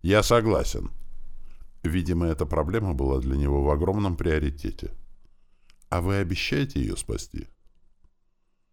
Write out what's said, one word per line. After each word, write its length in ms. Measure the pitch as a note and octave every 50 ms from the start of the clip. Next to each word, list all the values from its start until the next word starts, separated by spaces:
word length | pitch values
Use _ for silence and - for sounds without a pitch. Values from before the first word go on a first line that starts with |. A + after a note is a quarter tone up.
| -
«Я 220 | E2+ G2 G#2+ G#2
согласен». 640 | - A#2+ A#2+ A2 A2+ G2 C#2+ - - - - - - - - - - - - - - - - - - - - - - - - -
Видимо, 420 | D#2+ D#2 F#2 F2 F2 F2+ E2+ F2
эта 200 | E2+ D#2+ D2+ E2+
проблема 480 | D2+ D#2+ D#2+ D2+ D#2 F#2 A2+ G#2 F#2+ D#2+
была 260 | C2+ C#2 C2+ C2+ C2+
для 160 | B1+ C2 C2+
него 260 | C#2 C#2+ C#2 C#2 C#2+ C#2
в 60 | C#2+
огромном 480 | D2 C#2+ E2 F2 G2 G#2 G2+ F#2+ F2
приоритете. 720 | D#2+ - F2 D#2 D#2 D2+ D2 C2 - - - - - - - - - - - - - - - - - - _ - _ _ - - - - -
«А 100 | - F2
вы 160 | F2 F#2 G2
обещаете 640 | G2 G2 E2+ F#2+ - - - C3+ C#3+ C#3 C#3+ - -
её 160 | C2 G#2 F#2+
спасти?» 500 | - - - - - - - - - - - - _ _ - _ _ _ - _ _ _ - _ _ _ _ _ _ _ _ _ _ _ _